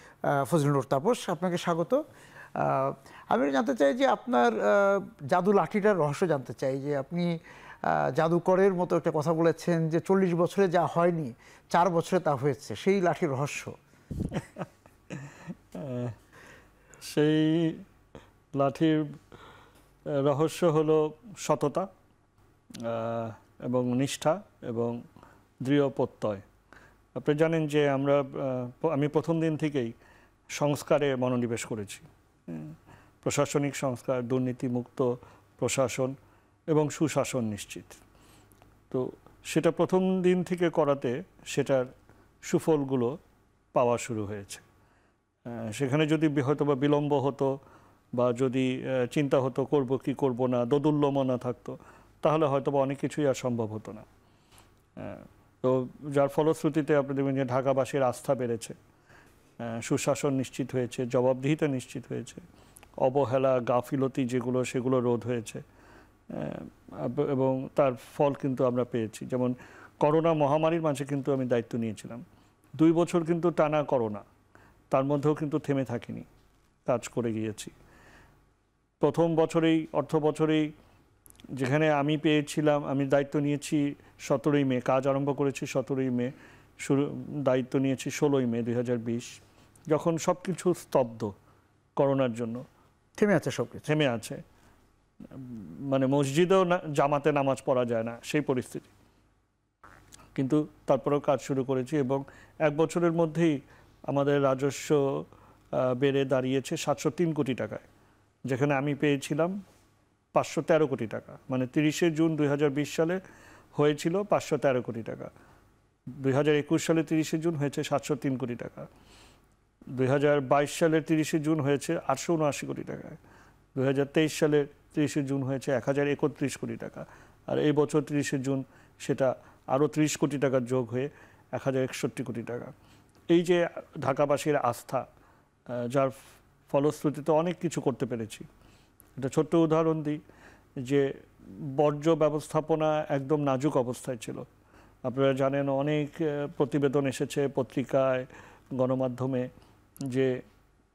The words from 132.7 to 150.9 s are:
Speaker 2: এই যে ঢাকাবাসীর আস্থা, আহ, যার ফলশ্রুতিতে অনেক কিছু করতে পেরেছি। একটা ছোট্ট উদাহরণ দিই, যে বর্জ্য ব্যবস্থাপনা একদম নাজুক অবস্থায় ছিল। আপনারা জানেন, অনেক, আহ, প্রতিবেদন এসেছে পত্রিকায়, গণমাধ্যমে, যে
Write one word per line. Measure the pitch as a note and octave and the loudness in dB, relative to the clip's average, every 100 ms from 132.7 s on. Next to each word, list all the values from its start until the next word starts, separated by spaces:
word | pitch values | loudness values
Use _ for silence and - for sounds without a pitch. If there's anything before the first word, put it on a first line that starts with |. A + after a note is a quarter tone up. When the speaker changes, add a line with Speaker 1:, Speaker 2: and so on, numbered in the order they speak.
| - _ - _ _ - | -18 _ -20 _ _ 2
Speaker 2:
এই | E3+ | 2
যে | E3+ F3 E3 - - D#3+ | 4 2 2 -4 -14 -4
ঢাকাবাসীর | C3 C#3 C#3+ C#3+ D#3 C#3+ | -2 2 2 2 2 2
আস্থা, | A#2+ A#2 - C3 | 0 -2 -4 -6
আহ, | - - _ _ _ _ - B2 A#2+ | -8 -14 _ _ _ _ -10 -6 -2
যার | C#3 C3+ C3 - - _ _ _ | 0 0 -2 -16 -20 _ _ _
ফলশ্রুতিতে | C#3+ D3 C#3+ D3+ C#3+ C#3 | 0 2 0 -2 -2 2
অনেক | D#3 F3 E3+ | 2 2 -2
কিছু | E3+ - | -4 -2
করতে | C#3 A#2+ A#2 | -2 -2 -2
পেরেছি। | A#2+ G#2+ - - _ - - _ _ _ - | -4 -8 -12 -20 _ -20 -20 _ _ _ -8
একটা | C3 | -2
ছোট্ট | D#3 D3+ E3+ | 0 2 4
উদাহরণ | D#3+ D#3+ D#3+ D#3+ | 4 4 2 0
দিই, | D3 D3+ - - - - _ C#3+ | -2 -6 -10 -20 -20 -20 _ -10
যে | B2 C#3+ C#3 - - _ - F#2+ D3+ C3+ | 0 2 2 -2 -16 _ -20 -12 -6 0
বর্জ্য | D3 D3 D#3 | 0 2 2
ব্যবস্থাপনা | D#3+ D3+ D3 - D#3+ D3+ D#3+ D#3 D3+ - | 4 2 0 -2 -2 0 0 0 0 -2
একদম | C#3+ C3+ D3+ | -2 0 0
নাজুক | C#3+ C3 D3 C#3+ | 2 0 0 0
অবস্থায় | A#2+ A#2+ - B2 | -2 -4 -8 -10
ছিল। | - - - _ _ - - _ | -10 -12 -14 _ _ -20 -20 _
আপনারা | C3 C3 C3+ | -6 2 2
জানেন, | C3+ C3+ C#3 C#3 | 2 0 0 0
অনেক, | C3+ D3 D3+ C#3+ - | 0 0 0 -2 -4
আহ, | D#3 C#3+ C#3+ - | -4 -2 -4 -2
প্রতিবেদন | D3 D3+ C#3 C#3+ C#3 | 0 2 2 2 0
এসেছে | - C#3+ D3 C#3 | -2 -4 -2 -2
পত্রিকায়, | C3+ B2 - A#2+ C#3 C3 B2+ C3 - - - - | -2 -4 -4 0 2 2 0 -6 -14 -20 -20 -8
গণমাধ্যমে, | C3 B2+ C3 C3 B2 C3 B2+ B2+ - - _ _ - | -2 0 0 -2 -2 -4 -2 -4 -10 -20 _ _ -10
যে | C#3 B2+ C3 B2+ - _ _ _ _ | -4 0 0 0 -8 _ _ _ _